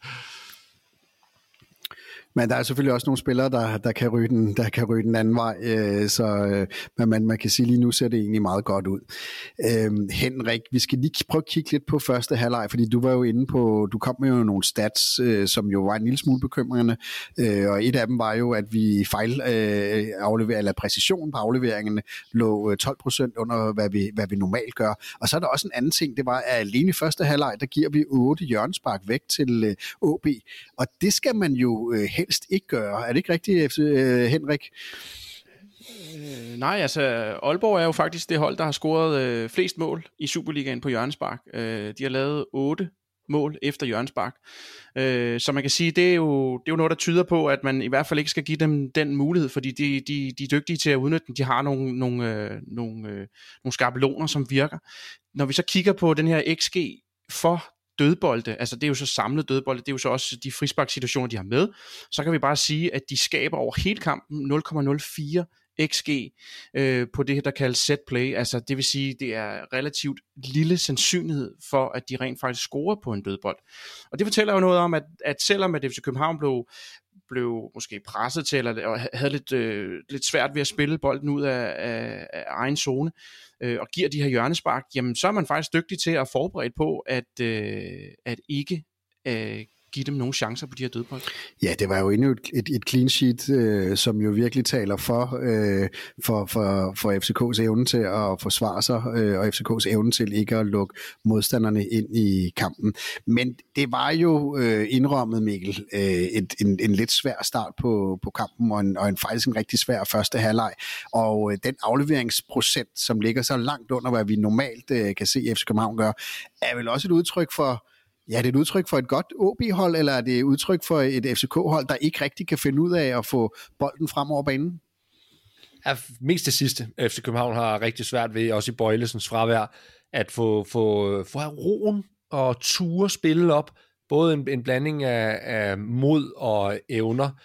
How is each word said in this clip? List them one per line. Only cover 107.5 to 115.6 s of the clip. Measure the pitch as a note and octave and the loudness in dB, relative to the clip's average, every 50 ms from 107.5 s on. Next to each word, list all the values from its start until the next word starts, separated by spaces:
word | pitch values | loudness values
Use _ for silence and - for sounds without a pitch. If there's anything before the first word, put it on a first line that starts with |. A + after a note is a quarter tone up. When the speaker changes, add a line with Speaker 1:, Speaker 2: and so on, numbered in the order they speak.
| - A#2+ G#2+ - - - | -2 -4 -4 -6 -6 -4
Speaker 1:
på, | - A#2+ A2+ G#2 G2 F#2+ F#2+ F#2+ - | 0 2 2 2 2 0 -2 -2 -6
på | - | -6
kampen, | - - A2+ G2+ _ - A#2 A2+ G#2 | -4 -4 -6 -4 _ 0 0 2 2
og | G#2 | 2
en, | G2+ G2 F#2+ | 2 0 0
og | F2+ G2 G2+ | 2 0 0
en, | F#2+ | 0
faktisk | - - - A2+ A#2+ - C3 | -2 -2 -4 -2 -2 0 0
en | A2+ | 0
rigtig | A2 A2 - - - | -2 -2 -2 -2 -2
svær | - - B2 G#2+ A2 | 0 0 0 -2 -2
første | - - G#2+ G#2 - - A#2+ | 0 0 0 0 0 0 0
halvleg. | A2 A2 A2 A2+ A2+ G#2 - - - - - - - - - | 2 2 2 2 0 -2 -4 -8 -12 -12 -12 -12 -8 -4 0
Og, | A2+ A2+ A2 G#2+ G#2+ G#2+ G#2 G#2 | 0 2 2 2 2 0 0 -2
øh, | G2 - | -2 -4
den | B2+ C3+ - - | -4 -4 -2 0
afleveringsprocent, | G#2+ A#2+ C3+ C#3+ D3 D#3 C3+ B2 A#2 - - - - - C3 A2 - - - A2+ - - - | 0 2 2 2 2 2 2 0 0 -2 -4 -4 -4 -2 0 0 2 0 -2 -4 -6 -6 -4
som | - - A#2 A2 | -2 0 0 2
ligger | G#2 A2+ A2+ B2+ A#2+ | 2 2 2 0 0
så | - C#3 | 0 0
langt | B2+ A#2 C3 D3 B2+ A#2 - | 0 0 -2 -4 -4 -4 -4
under, | C3 B2 A#2+ B2+ | -4 -2 -2 0
hvad | A#2+ A2+ G#2+ | 0 2 2
vi | G2+ G#2+ | 2 2
normalt, | G#2+ G#2 G#2+ G#2+ A2+ C#3 C3 A2+ A#2+ - - | 2 4 4 4 2 2 0 -4 -8 -4 -2
øh, | C3+ A#2+ G#2+ G2+ G2 | 0 2 2 0 -2
kan | - G#2 | -2 -2
se, | - - C3+ A#2+ A#2 A2 | 0 0 0 0 0 0
F | |
C | - | -2